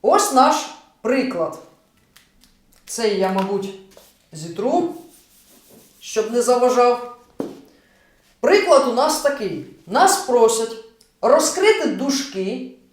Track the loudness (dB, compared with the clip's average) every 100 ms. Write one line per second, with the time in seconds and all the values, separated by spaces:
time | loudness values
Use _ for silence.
0 | 4 2 4 4 4 2 -6 -16 _ _
1 | -2 -2 -2 -4 -6 -8 -20 _ _ _
2 | _ _ _ _ _ _ _ _ -14 -4
3 | -2 0 0 -2 -2 -4 -6 -14 -20 -20
4 | _ _ _ -16 -12 -4 0 0 -2 -8
5 | -20 -20 _ _ _ _ _ -20 _ _
6 | -6 -4 -2 -2 2 2 2 4 2 2
7 | -6 -18 _ _ -12 -12 -20 _ _ _
8 | _ _ _ _ 2 2 6 4 4 0
9 | 0 0 -2 -2 -6 -8 -12 -20 -6 2
10 | 2 2 0 4 4 2 -6 -8 -18 _
11 | _ _ 2 2 2 2 2 2 -2 -2
12 | -2 -4 -6 -8 -6 -6 -10 -18 _